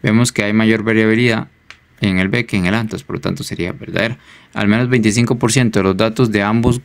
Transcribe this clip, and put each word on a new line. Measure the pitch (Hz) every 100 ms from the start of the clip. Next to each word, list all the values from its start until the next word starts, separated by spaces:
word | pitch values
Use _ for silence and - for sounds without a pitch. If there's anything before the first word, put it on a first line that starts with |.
Vemos | - 110 120
que | -
hay | 104
mayor | 107 110 110
variabilidad | 107 110 110 113 123 113 - _ _ - _ _
en | 101 92
el | 95
B | 120 117
que | 107
en | 87
el |
A, | 107
entonces | 113 92 -
por | 90
lo |
tanto | - -
sería | - 101 87
verdadera. | - - 87 113 131 - - _
Al | 107 104
menos | 110 123
veinticinco | 127 110 107 120 123
por | 120
ciento | 131 120 104
de |
los | 95 95
datos | 110 110 123
de | 104
ambos | 101 113 120 120